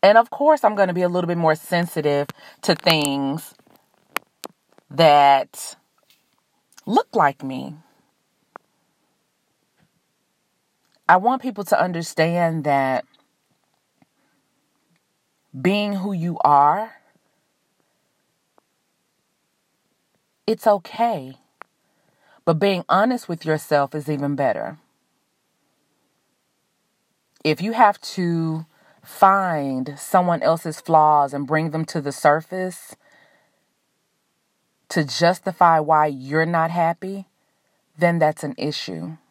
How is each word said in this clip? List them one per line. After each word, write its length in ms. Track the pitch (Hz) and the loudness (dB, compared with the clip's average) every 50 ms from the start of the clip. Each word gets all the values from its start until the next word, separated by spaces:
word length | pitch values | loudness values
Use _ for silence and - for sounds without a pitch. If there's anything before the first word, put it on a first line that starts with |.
And 140 | - 196 208 | 6 6 6
of 140 | 226 233 - | 6 4 2
course, 340 | - - 285 302 311 294 - | -2 0 2 2 2 4 2
I'm 100 | 269 214 | 0 2
gonna 180 | 202 196 185 175 | 2 0 0 0
be 80 | 180 | -2
a 80 | 180 175 | -2 -2
little 180 | 175 180 175 170 | -2 -2 -2 -2
bit 80 | 175 | -2
more 180 | 170 170 160 156 | 0 2 0 0
sensitive 760 | 156 - - - 175 170 170 - 165 147 147 143 143 147 - - - - - - _ | 0 -4 -4 -2 -2 -2 -2 -4 -4 -2 0 0 0 -2 -4 -8 -18 -20 -20 -20 _
to 120 | - - 170 | -2 -2 -2
things 800 | - - 180 165 156 147 143 139 139 139 135 139 160 - - - _ _ _ _ _ _ _ _ _ _ _ _ - _ _ _ _ - - _ _ _ _ _ _ _ _ | 0 2 2 2 2 2 -2 -2 -2 -4 -4 -6 -6 -10 -14 -20 _ _ _ _ _ _ _ _ _ _ _ _ -14 _ _ _ _ -20 -20 _ _ _ _ _ _ _ _
that 840 | 143 135 165 156 147 143 143 139 139 135 127 - - - - - - _ _ _ _ _ _ _ _ _ _ _ _ _ _ _ _ _ _ _ _ - _ | 0 4 6 8 8 8 8 8 6 4 2 -4 -10 -16 -16 -16 -16 _ _ _ _ _ _ _ _ _ _ _ _ _ _ _ _ _ _ _ _ -18 _
look 220 | - 208 285 494 _ - | 0 0 0 0 _ 0
like 280 | 226 160 143 139 _ | 2 2 2 0 _
me. 320 | 147 135 131 127 131 135 151 156 165 _ _ _ _ _ _ _ _ _ _ _ _ _ _ - _ _ _ _ _ _ _ _ _ _ _ _ _ _ _ _ _ _ _ _ _ _ _ _ _ _ _ _ _ _ _ _ _ _ _ _ _ _ _ _ _ _ _ _ _ _ _ _ _ - | -10 -10 -10 -10 -12 -12 -16 -18 _ _ _ _ _ _ _ _ _ _ _ _ _ _ _ -20 _ _ _ _ _ _ _ _ _ _ _ _ _ _ _ _ _ _ _ _ _ _ _ _ _ _ _ _ _ _ _ _ _ _ _ _ _ _ _ _ _ _ _ _ _ _ _ _ _ 4
I 80 | 170 | 4
want 260 | 185 190 233 262 254 | 4 4 0 -2 -2
people 220 | - 262 208 196 202 | -4 -8 -8 -8 -2
to 140 | - 208 - | -2 0 0
understand 840 | - 180 170 165 170 - - - 160 165 170 175 170 165 165 160 139 | 0 -2 -2 -6 -8 -8 -2 0 0 0 2 0 0 0 0 -2 -2
that 400 | 151 143 139 135 131 131 120 - _ _ _ _ _ _ _ _ _ _ _ _ _ _ _ _ _ _ _ _ _ _ _ _ _ _ _ _ _ _ _ _ _ _ _ _ _ _ _ _ _ _ _ _ _ _ _ _ _ - 131 | 0 0 0 0 0 -2 -4 -4 _ _ _ _ _ _ _ _ _ _ _ _ _ _ _ _ _ _ _ _ _ _ _ _ _ _ _ _ _ _ _ _ _ _ _ _ _ _ _ _ _ _ _ _ _ _ _ _ _ -18 -4
being 320 | 135 180 196 208 208 208 202 | -2 -2 -2 -2 -2 -4 -6
who 180 | 196 185 202 | -6 -6 -6
you 260 | 196 175 160 175 165 - - | -6 -6 -6 -6 -8 -2 2
are, 500 | 147 147 143 143 147 160 196 220 226 - _ _ _ _ _ _ _ _ _ _ _ _ _ _ _ _ _ _ _ _ _ _ _ _ _ _ _ _ _ _ _ _ _ _ _ _ _ _ _ _ _ _ _ _ _ _ _ _ _ _ _ _ _ _ _ _ _ _ _ _ _ _ _ _ _ _ _ _ _ _ | 2 4 4 4 4 2 0 -4 -8 -12 _ _ _ _ _ _ _ _ _ _ _ _ _ _ _ _ _ _ _ _ _ _ _ _ _ _ _ _ _ _ _ _ _ _ _ _ _ _ _ _ _ _ _ _ _ _ _ _ _ _ _ _ _ _ _ _ _ _ _ _ _ _ _ _ _ _ _ _ _ _
it's 200 | - 220 220 - | -4 -4 0 4
okay. 680 | 226 208 196 170 - - - 233 233 220 156 131 131 135 _ _ _ _ _ - _ _ _ _ _ _ _ _ _ _ _ _ _ _ _ _ | 2 2 2 0 -12 -4 -2 -2 -2 -2 -4 -8 -12 -18 _ _ _ _ _ -20 _ _ _ _ _ _ _ _ _ _ _ _ _ _ _ _
But 80 | - 165 | -2 0
being 300 | 156 202 196 196 180 165 - | 2 2 0 0 -2 -2 0
honest 400 | - 185 208 247 254 247 - - | 2 2 2 2 0 -4 -6 -8
with 160 | 175 165 - | -10 -8 -4
yourself 500 | 156 156 151 - - 151 143 139 135 - | -4 -4 -4 -2 0 0 0 0 0 -6
is 140 | 156 139 151 | -10 -6 -6
even 260 | 151 139 143 143 143 | -6 -4 -4 -4 -2
better. 440 | 135 139 127 104 - - - - - _ _ _ _ _ _ _ _ _ _ _ _ _ _ _ _ _ _ _ _ _ _ _ _ _ _ _ _ _ _ _ _ _ _ _ _ _ _ _ _ _ _ _ _ _ _ _ _ _ _ _ _ _ | 0 0 -2 -2 -2 -6 -10 -12 -16 _ _ _ _ _ _ _ _ _ _ _ _ _ _ _ _ _ _ _ _ _ _ _ _ _ _ _ _ _ _ _ _ _ _ _ _ _ _ _ _ _ _ _ _ _ _ _ _ _ _ _ _ _
If 160 | 151 151 - | -2 -2 0
you 120 | 175 214 | -2 -6
have 280 | 226 220 233 208 208 - | 2 4 4 4 4 0
to 640 | - - - - 180 175 170 165 165 160 160 160 160 _ _ _ _ _ _ _ | -10 -12 -6 -4 -2 -2 0 -2 -2 -2 -4 -6 -8 _ _ _ _ _ _ _
find 960 | _ - - - - 190 190 196 190 180 165 151 139 139 131 127 131 147 143 - | _ -20 0 2 4 4 4 2 0 -2 -2 -4 -4 -4 -4 -6 -6 -8 -10 -16
someone 440 | - - - 185 180 180 170 160 | -12 -2 0 0 2 2 -2 0
else's 380 | - - 165 165 - 165 151 - | 0 0 -2 -2 -4 -10 -12 -12
flaws 520 | - - 165 156 151 151 151 147 143 135 | -4 2 4 4 4 6 4 2 2 0
and 140 | 135 143 143 | -4 -8 -4
bring 240 | 127 156 156 160 160 | -2 -2 -2 -2 -2
them 140 | 147 160 160 | -4 -6 -8
to 140 | - - 165 | -6 -6 -8
the 120 | 143 143 | -6 -6
surface 840 | 139 - - 151 147 160 160 _ 185 185 185 185 175 - - - - _ _ _ _ _ _ _ _ _ _ _ _ _ _ _ _ _ _ _ _ _ _ _ _ _ _ _ _ _ _ _ _ _ _ _ _ _ _ _ | -10 0 2 2 2 2 -2 _ -8 -8 -8 -8 -10 -14 -20 -20 -20 _ _ _ _ _ _ _ _ _ _ _ _ _ _ _ _ _ _ _ _ _ _ _ _ _ _ _ _ _ _ _ _ _ _ _ _ _ _ _
to 140 | - 180 151 | -4 -4 -4
justify 760 | 139 - - 175 170 185 - _ 196 175 - 180 170 165 160 | -4 -2 0 2 2 0 0 _ -10 0 2 4 4 4 2
why 260 | 156 147 160 151 151 | 2 2 2 2 2
you're 400 | 151 143 131 131 135 143 156 160 | 0 -2 -8 -10 -4 -2 -2 -2
not 240 | 165 170 165 160 165 | 0 0 -2 -2 -2
happy, 560 | 170 175 165 165 170 _ - 190 196 196 185 _ _ _ _ _ _ _ _ _ _ _ _ _ _ | -2 -2 -2 -2 -2 _ -8 -12 -12 -12 -16 _ _ _ _ _ _ _ _ _ _ _ _ _ _
then 220 | 151 170 170 170 170 | -2 0 0 2 2
that's 260 | 156 151 151 - - | 2 0 0 -2 -8
an 100 | 147 139 - | -10 -8 -6
issue. 580 | - 151 147 - - - - - - - 160 156 _ _ | -8 -8 -8 -8 -10 -12 -12 -12 -12 -14 -14 -18 _ _